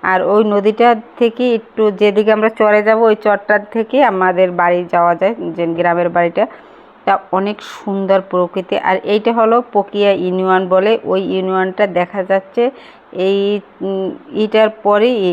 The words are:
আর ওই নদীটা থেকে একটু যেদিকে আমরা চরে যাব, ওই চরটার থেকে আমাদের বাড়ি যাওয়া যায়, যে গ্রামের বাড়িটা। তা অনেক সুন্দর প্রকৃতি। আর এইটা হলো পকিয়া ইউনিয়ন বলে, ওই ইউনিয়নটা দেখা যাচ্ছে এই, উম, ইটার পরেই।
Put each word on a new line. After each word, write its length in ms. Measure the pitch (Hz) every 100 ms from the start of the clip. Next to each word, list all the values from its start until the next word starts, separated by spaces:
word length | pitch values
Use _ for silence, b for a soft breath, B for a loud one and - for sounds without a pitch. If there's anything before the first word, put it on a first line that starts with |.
আর 160 | 190 185
ওই 180 | 185 208 214
নদীটা 340 | 202 202 214 240 226 - -
থেকে 280 | 233 233 247 226
একটু 280 | - - 214
যেদিকে 400 | 185 208 202 214 214
আমরা 120 | 220
চরে 320 | - 214 214 208
যাব, 120 | 220 226
ওই 60 | 214
চরটার 480 | 214 202 - 208 208
থেকে 260 | 226 220 262
আমাদের 440 | 262 190 185 175 185
বাড়ি 300 | 175 175 175 175
যাওয়া 220 | 180 175 170
যায়, 180 | 190 226 175
যে 100 | 165 170 165
গ্রামের 320 | 175 170 175
বাড়িটা। 340 | 175 170 170 226 B B B B -
তা 100 | - 190 -
অনেক 260 | 185 202 208 -
সুন্দর 480 | - - 196 190 196 190
প্রকৃতি। 460 | 180 175 196 180 196 -
আর 60 | 190
এইটা 280 | - 208 214 233
হলো 180 | 226 233 240
পকিয়া 400 | 202 196 202 202 190 180
ইউনিয়ন 360 | 185 185 185 185
বলে, 220 | 185 202 226 -
ওই 160 | 190 180
ইউনিয়নটা 520 | 190 185 190 185 185 202
দেখা 340 | 175 175 202
যাচ্ছে 400 | 185 190 190 - 240 269 B B - - 190
এই, 120 | 196 202 208 - -
উম, 280 | 190 190 190 - - 165
ইটার 260 | 214 214 214 220
পরেই। 340 | 202 208 233 240 185